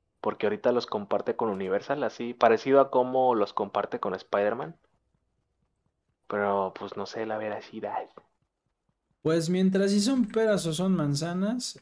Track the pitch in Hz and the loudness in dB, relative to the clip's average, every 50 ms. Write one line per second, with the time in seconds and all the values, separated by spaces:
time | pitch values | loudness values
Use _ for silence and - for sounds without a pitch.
0 | _ _ _ _ - 107 98 - - 104 104 101 - 123 123 120 113 - - 107 | _ _ _ _ -4 -4 -4 0 0 -2 -2 2 0 2 2 2 -2 -2 -6 -6
1 | 101 - 104 101 - 123 120 - 120 110 98 95 98 95 95 - - - 143 147 | -4 -2 -4 -2 -2 -2 -2 -2 -2 -2 -2 -2 -2 -2 -2 -2 -2 -4 -4 -4
2 | 127 113 - - 120 120 120 - 123 113 113 110 - 135 135 139 135 135 - 127 | -4 -6 -4 -6 -8 -8 0 4 4 6 6 4 4 4 6 6 6 6 4 0
3 | 127 127 127 131 131 127 120 110 101 - - - 104 98 - 101 101 - - 120 | 2 2 2 2 2 4 4 2 0 0 -2 -4 -6 -2 -2 -4 -2 -2 -6 -6
4 | - 101 92 95 - - - 101 101 104 110 123 156 160 - _ _ _ _ _ | -4 -4 -6 -6 -6 -2 -2 0 0 0 0 -2 -6 -10 -12 _ _ _ _ _
5 | _ _ _ _ _ _ _ _ _ _ _ _ _ _ _ _ _ _ _ _ | _ _ _ _ _ _ _ _ _ _ _ _ _ _ _ _ _ _ _ _
6 | _ _ _ _ _ - 107 104 101 101 101 101 95 95 - - 107 98 - 104 | _ _ _ _ _ -6 -2 0 0 2 2 0 0 -2 -4 -8 -12 -12 -10 -10
7 | 98 - - 113 110 110 107 107 110 107 104 - - - - 110 104 104 - - | -10 -10 -8 -8 -6 -6 -6 -6 -6 -6 -8 -8 -12 -14 -12 -10 -10 -6 -6 -6
8 | - - _ - _ _ _ _ _ _ _ _ _ _ _ _ _ _ _ _ | -8 -10 _ -20 _ _ _ _ _ _ _ _ _ _ _ _ _ _ _ _
9 | _ _ _ _ - 156 165 170 156 165 180 185 190 190 190 190 196 196 202 208 | _ _ _ _ -2 0 0 0 2 0 2 4 4 4 4 4 2 4 2 2
10 | 202 254 269 254 226 214 - 220 226 214 208 175 156 165 156 160 185 190 185 165 | 2 2 2 2 0 0 2 0 2 2 2 2 0 -2 -2 0 0 2 2 2
11 | 151 143 143 143 160 170 175 185 196 214 247 247 - - - - | 2 0 0 -2 -2 -4 -2 -2 -2 -2 -2 -4 -6 -8 -10 -12